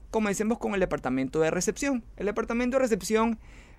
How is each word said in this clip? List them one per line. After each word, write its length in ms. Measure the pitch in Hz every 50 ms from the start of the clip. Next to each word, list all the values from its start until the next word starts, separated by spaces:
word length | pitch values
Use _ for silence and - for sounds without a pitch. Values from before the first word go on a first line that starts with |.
| - -
comencemos 480 | - 220 214 202 190 - 208 220 240 -
con 160 | - 220 208
el 60 | 190
departamento 600 | 180 160 151 143 - 135 131 135 135 131 - 156
de 100 | 160 160
recepción. 540 | 170 180 175 - 190 - 285 277 269 240 - - -
El 100 | - 185
departamento 500 | 202 208 - - - 233 233 247 247 254
de 60 | 269
recepción, 560 | 262 233 220 180 185 - 214 220 226 233 226 - - - - - - - -